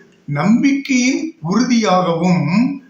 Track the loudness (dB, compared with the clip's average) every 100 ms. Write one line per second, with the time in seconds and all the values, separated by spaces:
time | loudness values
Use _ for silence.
0 | -20 _ -8 -2 2 2 2 0 -2 0
1 | 0 -2 -6 -8 -4 -2 0 0 2 2
2 | 0 0 0 0 0 0 0 -2